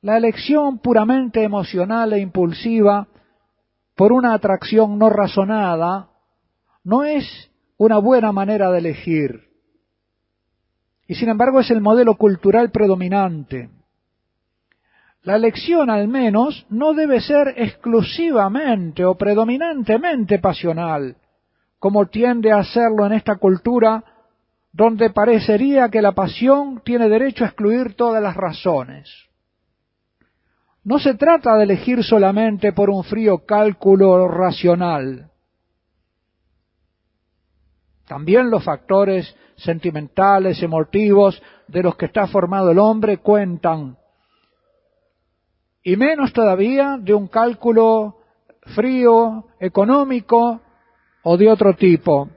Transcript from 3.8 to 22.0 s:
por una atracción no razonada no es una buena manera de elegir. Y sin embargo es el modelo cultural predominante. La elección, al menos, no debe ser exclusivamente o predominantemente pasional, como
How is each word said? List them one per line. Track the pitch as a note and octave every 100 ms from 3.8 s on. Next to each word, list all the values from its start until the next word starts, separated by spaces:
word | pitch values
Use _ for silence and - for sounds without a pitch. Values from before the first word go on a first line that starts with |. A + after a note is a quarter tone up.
| _ -
por | G3+
una | B3 B3 A3
atracción | G3+ F#3+ - A3 A3 G#3
no | A3
razonada | G#3 G3+ - G3 A3 G3 E3 E3+ F#3+ F#3+ _ _ _ _ _ _ _
no | F3+ A3+ D4
es | D4+ - - - _ _ _
una | G#3+ G#3+
buena | G#3 C4 A3
manera | G3 G3 G#3+ F#3+
de | F3+
elegir. | E3+ D3 - D#3 C#3+ A#2 _ _ _ _ _ _ _ _ _ _ _ _ _ _ _ _ _
Y | -
sin | A3+
embargo | G#3+ B3 C4
es | B3
el | A3+
modelo | G#3 A3+ A#3 G#3
cultural | G#3+ F#3 F#3+ G#3+ A#3+
predominante. | G#3+ G#3 F#3+ F3+ G3 F#3+ D#3+ C#3 C3 A#2+ _ _ _ _ _ _ _ _ _ _ _ _ _ _ _
La | - G#3
elección, | A3+ A3+ - E4+ C#4
al | G#3+ G#3
menos, | C4 A#3+ G#3 C4 - _
no | G#3+ D4+
debe | D#4 D#4 B3+
ser | - C#4+ C#4 B3+
exclusivamente | A3 - - A3+ F#3+ - E4 C4 G3 A3+ D4+ A3 E3+ D3 F3+
o | F#3
predominantemente | G3+ G#3 A3+ B3+ E4+ D4+ A3 A3 E4+ D4 G3+ G3+
pasional, | F#3+ E3+ F3 D#3+ E3+ D#3 C3+ B2 _ _ _ _ _ _
como | F#3+ G#3